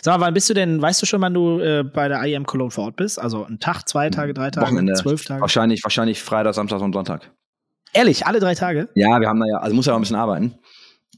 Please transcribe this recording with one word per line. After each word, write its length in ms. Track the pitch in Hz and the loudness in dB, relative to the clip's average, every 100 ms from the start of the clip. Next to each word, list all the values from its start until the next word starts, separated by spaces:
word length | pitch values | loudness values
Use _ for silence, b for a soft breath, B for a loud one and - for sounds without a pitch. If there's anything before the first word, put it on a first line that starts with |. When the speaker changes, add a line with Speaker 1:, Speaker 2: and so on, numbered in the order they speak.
Speaker 1:
Sag 160 | 160 180 | 0 2
mal, 80 | 175 | 2
wann 80 | |
bist 160 | 170 - | 2 0
du 40 | |
denn, 260 | 202 180 160 | 0 0 0
weißt 200 | 151 185 | 0 0
du 40 | - | 0
schon, 140 | 202 | 0
wann 140 | 185 | 0
du, 260 | 180 175 170 | 2 0 0
äh, 240 | 160 151 | 0 0
bei 240 | 139 147 143 | -2 -2 -2
der 160 | 135 | -2
I 80 | 139 | -2
M 140 | 143 139 | -4 -4
Cologne 240 | 135 123 | -4 -4
vor 140 | - | -4
Ort 120 | 104 - | -8 -4
bist? 240 | 202 - | -4 -4
Also 240 | 117 110 | -4 -4
ein 160 | 104 110 | -6 -6
Tag, 260 | - 170 - | -4 -4 -4
zwei 220 | 147 151 | -2 -2
Tage, 240 | 175 147 | -2 -4
drei 160 | 135 135 | -4 -6
Tage, 160 | 135 123 | -2 0
Speaker 2:
Wochenende. 280 | 110 95 | 2 2
Speaker 1:
zwölf 300 | 95 95 151 | 0 0 -2
Tage? 180 | - 135 | -4 -2
Speaker 2:
Wahrscheinlich, 420 | 101 123 113 110 | 0 2 4 2
wahrscheinlich 380 | 107 123 113 107 | 0 0 0 -2
Freitag, 320 | - 110 107 | -2 0 0
Samstag 260 | 104 104 101 | 0 -2 -2
und 140 | 98 | -2
Sonntag. 360 | 95 95 80 - _ _ _ _ _ _ | -2 -4 -8 -10 _ _ _ _ _ _
Speaker 1:
Ehrlich? 320 | 202 247 135 - | 2 4 4 2
Alle 140 | 220 | 2
drei 140 | 190 | 2
Tage? 340 | 170 180 151 214 | 0 0 -2 -2
Speaker 2:
Ja, 260 | 101 104 120 | 2 4 6
wir 80 | 110 | 4
haben 100 | 110 | 2
da 60 | |
ja, 140 | 110 104 | 0 -2
also 180 | 107 117 | 0 2
muss 80 | |
ja 80 | 131 | 2
auch 60 | 117 | 0
ein 20 | |
bisschen 160 | 101 110 | 0 -2
arbeiten. 420 | 113 87 117 - B B B B _ | 0 0 -2 -4 B B B B _